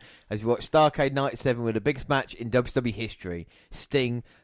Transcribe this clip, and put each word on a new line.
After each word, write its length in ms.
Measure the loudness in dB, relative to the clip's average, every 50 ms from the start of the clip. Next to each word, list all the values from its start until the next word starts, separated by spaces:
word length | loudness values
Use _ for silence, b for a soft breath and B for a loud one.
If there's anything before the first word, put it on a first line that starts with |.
| B B B B B
as 160 | -8 -6 -2 0
we 60 | 0
watch 220 | 0 0 0 2
Starrcade 420 | 4 6 6 6 4 2 0 0 2
ninety-seven 500 | 0 0 -2 -2 -2 0 0 0 0 0
with 120 | -2 -2
the 60 | 0
biggest 280 | 0 -2 -2 -2 -2 0
match 240 | 0 0 0 -2 -8
in 160 | -10 -4 0
W 180 | 2 2 2
C 60 | 2 0
W 220 | -2 0 0 -2
history, 520 | -4 -8 -10 -10 -10 -10 -8 -8 -8 -10 b b b b b
Sting 540 | -14 -12 -4 0 0 2 2 0 -2 -4 b b b b